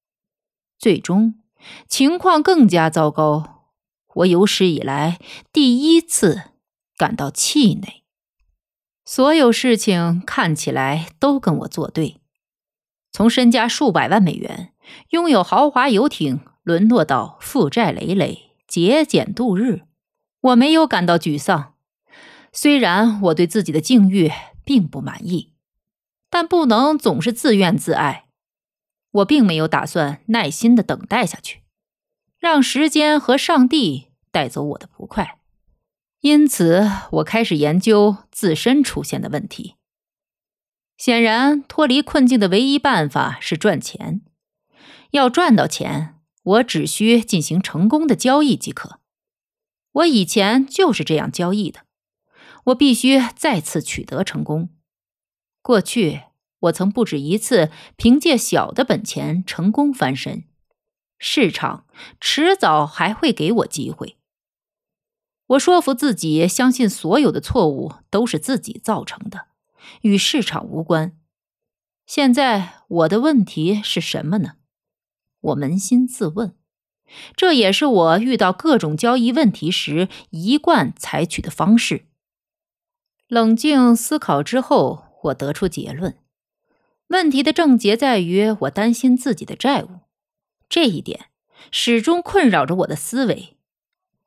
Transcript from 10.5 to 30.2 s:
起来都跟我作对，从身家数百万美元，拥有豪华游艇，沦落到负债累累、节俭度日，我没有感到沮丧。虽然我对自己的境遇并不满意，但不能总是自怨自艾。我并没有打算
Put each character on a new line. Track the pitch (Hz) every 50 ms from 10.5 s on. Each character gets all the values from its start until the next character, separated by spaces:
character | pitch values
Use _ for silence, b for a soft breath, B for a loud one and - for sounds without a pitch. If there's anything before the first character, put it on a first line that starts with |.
| 156
起 | 156 - 147
来 | 131 131 131 135 143 160 165 - _ _
都 | - 285 285 269
跟 | - 202 151 -
我 | - 156
作 | - 175 156 -
对， | - 160 156 - - _ _ _ _ _ _ _ _ _ _ _ _ _ _ _ _ _ _ _
从 | - - 208 233
身 | - 254 247 240
家 | 233 247 220
数 | 240 - - 302 240
百 | 165 156 127 113
万 | 175 226
美 | 190 156 -
元， | - - - - - 180 - _ B B B B B B B
拥 | - 339 349 339
有 | 269 196
豪 | 175 - 185 214 285 294
华 | 294 247 254 285
游 | 226 190 262 294
艇， | - - 165 139 127 - - _ _ _
沦 | _ - 170 170 208
落 | 220 247 208 156
到 | - 139 120 104 - - _
负 | - - - 269 180 139
债 | - 233 226 165
累 | - - - - 185
累、 | 202 151 120 - - _ _ _ _ _ _
节 | - 175 170 190 262 - 208
俭 | - - 165 120 - -
度 | - 247 240 185
日， | 185 233 262 185 - - _ _ _ _ _ _ _ _ _ _ _
我 | - 254 247
没 | 233 262 302
有 | 320 320 320
感 | - - 180 180
到 | 175 170 170
沮 | - 165 147
丧。 | 143 - - 190 156 139 - _ _ _ _ _ _ b b b b b b b b b b
虽 | _ - - 294 285 277
然 | 233 175 175 196 220 233 214 208
我 | 202 175 160
对 | 160 175 165
自 | - 220 190
己 | -
的 | 143 156
境 | 151 - 254 233 202 185
遇 | 190 202 160 - B B B B B - -
并 | - 277 233 170
不 | 143 - 143
满 | 151 - - - -
意， | 170 180 156 - _ _ _ _ _ _ _ _ _ _ _ _ _ _ _ _ _
但 | - 349 339
不 | 330 359 349 311
能 | 247 214 226 269 302 311
总 | 277 - 214 180 233
是 | 156 233
自 | 233 - - 294 220
怨 | 196 185 170 170
自 | 143 - - 151
艾。 | - 147 143 131 - _ _ _ _ _ _ _ _ _ _ _ _ _ _ _ _ _ _
我 | - 202 196
并 | 196 302 302 226
没 | 190 165
有 | 156 156
打 | 156 160 139 139
算 | 151 - 175 151 143 151 -